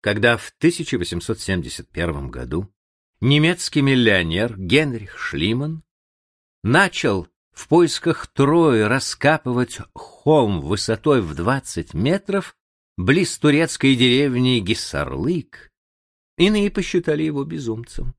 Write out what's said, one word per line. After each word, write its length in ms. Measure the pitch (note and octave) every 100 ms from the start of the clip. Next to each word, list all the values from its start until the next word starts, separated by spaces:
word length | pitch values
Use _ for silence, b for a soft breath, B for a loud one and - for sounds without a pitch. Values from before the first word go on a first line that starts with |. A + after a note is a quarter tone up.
Когда 340 | G#2 G#2 A#2 A#2
в 160 | - _
тысяча 400 | D#3+ E3+ D#3+ B2
восемьсот 420 | F2 F2 - A2+
семьдесят 500 | - F#2 B1+ - -
первом 400 | - E2+ C#2+ C2+
году 400 | B1 B1 D#2 G2 _ _ _ _ _
немецкий 600 | B2 D3 D#3+ F3+ - D3+
миллионер 760 | C#3 C3 A2+ F#2+ E2 E2+ A#2 G#2
Генрих 600 | F#2 B2+ D#3 A#2 G2 -
Шлиман 640 | - C#2+ F2 A#2+ D3 D#3+ _ _ _ _ _ _ _ _
начал 680 | G2+ D3+ F#3+ - C#3+ G2 - _ _
в 160 | - -
поисках 580 | E3 E3 - - - -
Трои 540 | - C#3 E3 D#3+ A#2
раскапывать 1000 | G#2+ C3 - - C#3+ D#3 B2+ B2 A#2+ - -
холм 680 | - - - - D#3 A2+ F#2
высотой 640 | C#2 G2+ - A2 D#3 C3+
в 120 | E2+ D2
двадцать 580 | F2+ C3+ - - D#2
метров 640 | - C#3 G3 - G3 - _ _ _ _ -
близ 420 | F#2 D#3 F#3 -
турецкой 560 | D3+ D3 D#3+ - C3+ B2+
деревни 640 | B2+ B2 C#3+ B2 B2+ B2
Гисарлык, 1120 | F#2+ G#2+ - D2 C2+ C2+ A2 F3 - - - _ _ _ _ _ _ -
иные 320 | F3+ G#3+ G3+
посчитали 540 | G3+ F3 F3+ E3+ D3+
его 220 | D#3 D3 C#3+
безумцем. 680 | D#3+ A#2+ A2 A#2 - B2